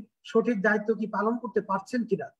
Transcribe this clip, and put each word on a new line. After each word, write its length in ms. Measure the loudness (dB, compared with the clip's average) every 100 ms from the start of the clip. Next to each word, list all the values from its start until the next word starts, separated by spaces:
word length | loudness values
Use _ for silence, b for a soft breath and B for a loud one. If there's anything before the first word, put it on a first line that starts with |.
| -4 _
সঠিক 320 | 0 2 2 2
দায়িত্ব 280 | 2 2 0
কি 120 | -2 -2
পালন 280 | -2 0 -2
করতে 220 | -2 -4
পারছেন 400 | -2 -2 -2 -4
কিনা। 240 | -2 -2 -4